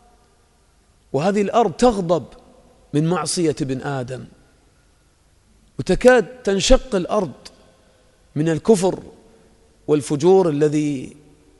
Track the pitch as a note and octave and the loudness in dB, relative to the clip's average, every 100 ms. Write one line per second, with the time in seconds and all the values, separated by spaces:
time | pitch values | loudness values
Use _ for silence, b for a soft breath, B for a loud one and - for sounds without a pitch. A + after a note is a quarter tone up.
0 | _ _ _ _ _ _ _ _ _ _ | _ _ _ _ _ _ _ _ _ _
1 | _ C3+ F3+ G#3 G3 A3+ G#3+ - B3 G3+ | _ -4 -2 0 0 0 0 2 0 0
2 | E3 E3 A2+ - - _ _ _ _ C#3+ | -2 -2 -4 -20 -20 _ _ _ _ -2
3 | D#3+ F3 D3 F3+ D#3+ C3 B2+ C3 C#3+ C3+ | 0 0 -2 -2 -2 -2 -6 -6 -6 -8
4 | B2 B2+ - - _ _ _ _ _ _ | -8 -12 -16 -20 _ _ _ _ _ _
5 | _ _ _ _ _ _ _ - - F3+ | _ _ _ _ _ _ _ -10 -4 4
6 | B3 B3+ F3 - G3+ G3 - F3 - G3 | 6 6 2 -6 -4 0 4 2 2 -6
7 | E3 G#3 E3 - - _ _ _ _ _ | -2 -4 -4 -8 -20 _ _ _ _ _
8 | _ _ _ C#3+ D#3+ D3+ - G3+ F#3 - | _ _ _ -4 -2 0 2 2 2 -4
9 | - - - _ _ _ _ _ - D3+ | -12 -20 -20 _ _ _ _ _ -2 -2
10 | - D3+ E3+ F#3+ F3 C#3+ D3+ D3+ D3+ C3+ | -2 0 4 4 4 0 0 0 -4 -6
11 | - - - _ _ | -10 -18 -20 _ _